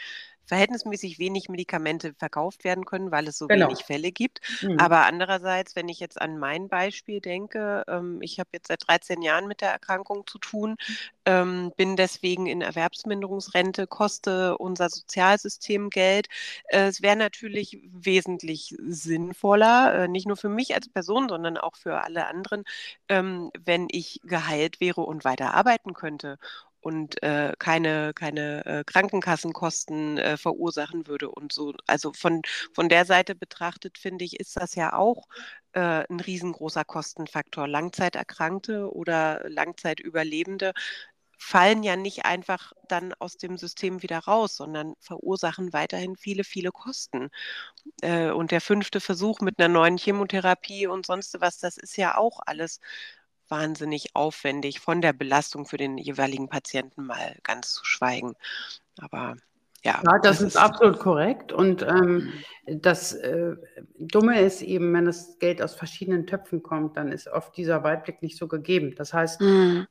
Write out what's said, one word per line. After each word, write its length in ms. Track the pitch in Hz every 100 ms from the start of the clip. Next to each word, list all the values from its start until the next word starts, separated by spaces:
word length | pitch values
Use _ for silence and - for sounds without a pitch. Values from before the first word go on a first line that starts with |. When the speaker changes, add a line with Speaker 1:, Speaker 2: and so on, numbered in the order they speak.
| - - - _ -
Speaker 1:
verhältnismäßig 760 | 185 214 233 220 202 190 160
wenig 280 | 196 196 -
Medikamente 640 | 180 175 170 156 160 160
verkauft 500 | - 156 147 175 -
werden 200 | 185 185
können, 280 | 180 190 190
weil 160 | 151 151
es 100 | -
so 100 | 151
Speaker 2:
Genau. 200 | 202 147
Speaker 1:
wenig 160 | 127
Fälle 260 | - 143 175
gibt. 300 | - 247 - - -
Speaker 2:
Mhm. 160 | 196 160
Speaker 1:
Aber 280 | 170 165 101
andererseits, 680 | 175 185 190 185 185 190 180
wenn 120 | 170
ich 120 | 170
jetzt 200 | 175 -
an 180 | 160 156
mein 300 | 139 165 196
Beispiel 520 | 185 196 - - 202
denke, 640 | 185 180 214 220 208 202 -
ähm, 320 | 175 175 170
ich 200 | 170 -
habe 100 | -
jetzt 140 | 175 -
seit 220 | 165 -
dreizehn 340 | 170 - 170
Jahren 240 | 160 165 202
mit 140 | 202
der 100 | 196
Erkrankung 560 | - - 185 196 202 -
zu 120 | 208
tun, 380 | - 214 214 226 - 214 - _
ähm, 480 | 190 185 180 180 175 -
bin 200 | 190 185
deswegen 500 | 185 - 185 180 180
in 160 | 175
Erwerbsminderungsrente, 1200 | - 170 170 - 214 202 196 196 - 180 190 196 185
koste 720 | - 208 - 208 185 185 -
unser 320 | 185 180 175
Sozialsystem 1000 | - - 196 185 208 208 - - 202 202
Geld. 380 | 196 190 202 - - - - -
Äh, 200 | 196 196
es 140 | 190
wäre 140 | 202 214
natürlich 640 | 208 - 220 202 196 208 185
wesentlich 840 | 180 190 185 185 175 160 156 - -
sinnvoller, 1200 | 147 165 160 165 180 - 202 202 220 247 262 185
äh, 40 | 180
nicht 180 | 185 202
nur 100 | 202
für 120 | 202
mich 260 | 220 262
als 140 | - -
Person, 400 | 190 170 233 262
sondern 280 | 170 170 165
auch 180 | 165 -
für 260 | 175 156
alle 240 | - 165 -
anderen, 380 | 175 196 208 - - - - -
ähm, 420 | 196 190 180 165 175
wenn 280 | 170 175 175
ich 300 | 175 - -
geheilt 560 | 170 165 160 151 165 -
wäre 220 | 180 175
und 220 | 160 156
weiter 300 | 135 127 131
arbeiten 400 | - 220 - 196
könnte 440 | - 160 147 147 139 - - - _
und, 400 | 160 156 151 -
äh, 300 | 151 147 147 -
keine, 540 | 170 165 160 156 151
keine, 500 | - 156 151 147 147
äh, 200 | - 151
Krankenkassenkosten, 1300 | - 190 202 196 175 160 165 - 165 - - 156 151 147
äh, 180 | - 151
verursachen 680 | 170 - 170 151 151 170 147
würde 240 | 143 139
und 220 | - 147
so. 220 | - 147 - -
Also 260 | 151 151
von, 260 | - 170 165 - - -
von 160 | - 170
der 160 | 170
Seite 300 | 180 185 185
betrachtet, 640 | 185 - - 175 - 190 -
finde 260 | 196 185
ich, 160 | 180 -
ist 160 | - -
das 180 | 180
ja 200 | 180 160
auch, 320 | - 214 240 - - - - _
äh, 320 | 185 175 160 -
ein 120 | 175
riesengroßer 640 | 180 180 180 - 156 160
Kostenfaktor. 840 | - 160 - - 151 151 - 160 143
Langzeiterkrankte 1200 | 147 175 - 175 - - - 165 190 226 208 202
oder 500 | - 170 165 156 - -
Langzeitüberlebende 1200 | 151 160 - 170 156 - 160 156 156 180 196 190 - - - - _ _ -
fallen 440 | - 185 196 220
ja 140 | 208 180
nicht 300 | 196 - -
einfach 460 | 180 - 180 - _ -
dann 260 | 175 180 -
aus 200 | 180 -
dem 180 | 180 180
System 460 | 175 - 185 185
wieder 160 | 185 165
raus, 380 | - 220 208 -
sondern 380 | 147 156 156 -
verursachen 720 | - 170 - 190 170 185 180
weiterhin 440 | 160 160 185 185 185
viele, 280 | 202 196
viele 260 | 190 190 180
Kosten. 600 | - 254 262 - 123 143 - - - - - 294 -
Äh, 280 | 165 170 160
und 200 | 160 165
der 100 | 170
fünfte 400 | - 208 196 196
Versuch 400 | - 175 208 214
mit 180 | 190 -
einer 100 | 170
neuen 280 | 170 170 180
Chemotherapie 880 | 202 202 196 190 180 185 - 196 190
und 200 | 190 185
sonst 340 | 185 - 175
was, 180 | 175 -
das 200 | 175 -
ist 180 | - -
ja 200 | 180 -
auch 220 | 233 - -
alles 340 | 151 165 - - - - - _ _ -
wahnsinnig 640 | 151 156 151 151 147 -
aufwendig, 640 | 131 156 - 139 143 143 -
von 200 | - 170
der 100 | 170
Belastung 540 | 131 135 143 - 147 139
für 100 | 151
den 200 | 139 135
jeweiligen 500 | 143 139 135 135 135
Patienten 560 | 147 - 135 131 - 131
mal 300 | 127 - -
ganz 300 | - 120 -
zu 120 | -
schweigen. 500 | - - 127 123 123 - - - - - _ -
Aber 380 | 147 127 123 123 _ _ _ _
ja, 180 | - -
Speaker 2:
Ja, 160 | 170 196
das 180 | 202 170
Speaker 1:
das 0 |
Speaker 2:
ist 160 | 202 -
Speaker 1:
ist 0 |
Speaker 2:
absolut 420 | 214 214 220 -
korrekt. 540 | 190 151 185 277 -
Und, 300 | - 190 180
ähm, 440 | 143 180 180 175 -
Speaker 1:
Mhm. 180 | 147 - - -
Speaker 2:
das, 460 | 156 185 165 -
äh, 440 | - 127 165 170 - - - - -
Dumme 420 | 160 214 226 226
ist 220 | 190 185
eben, 300 | 180 185 175
wenn 100 | 175
das 340 | 170 170 - -
Geld 220 | 175 165
aus 140 | 165
verschiedenen 520 | - 165 - 190 175 165
Töpfen 360 | 196 - 165
kommt, 340 | - 156 156 151
dann 160 | 143
ist 160 | 147 -
oft 280 | 165 - -
dieser 260 | 165 156
Weitblick 380 | 151 160 175 -
nicht 160 | 160 -
so 100 | 160
gegeben. 460 | 156 160 180 143 127
Das 160 | 147
heißt, 280 | 165 165 -
Speaker 1:
Mhm. 460 | 196 190 180 175 190